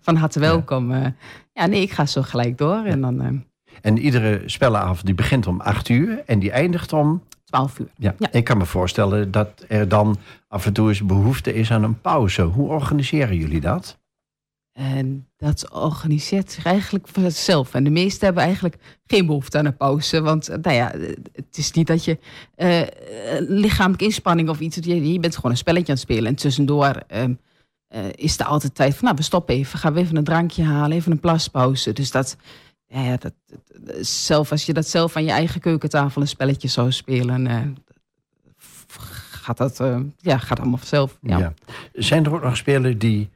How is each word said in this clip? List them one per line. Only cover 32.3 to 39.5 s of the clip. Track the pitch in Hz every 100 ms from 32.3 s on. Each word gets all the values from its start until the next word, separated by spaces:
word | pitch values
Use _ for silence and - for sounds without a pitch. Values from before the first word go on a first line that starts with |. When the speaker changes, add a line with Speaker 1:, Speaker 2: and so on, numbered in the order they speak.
| - - - _ _ _
Speaker 1:
ja, | 131
ja, | 127 127
dat, | - - _
dat, | - _ - - - -
zelf, | - - 156 151
als | 147 -
je |
dat | 160 156
zelf | 170 165 160
aan |
je | 156
eigen | 113 160 175
keukentafel | 175 160 151 151 143 139
een | 143
spelletje | - 135 139 131
zou | - 120
spelen, | 131 - 131 123 127 127
eh, | 117 139 135 _ _ _ _ _ _ _ _ - - - - - - -
gaat | - -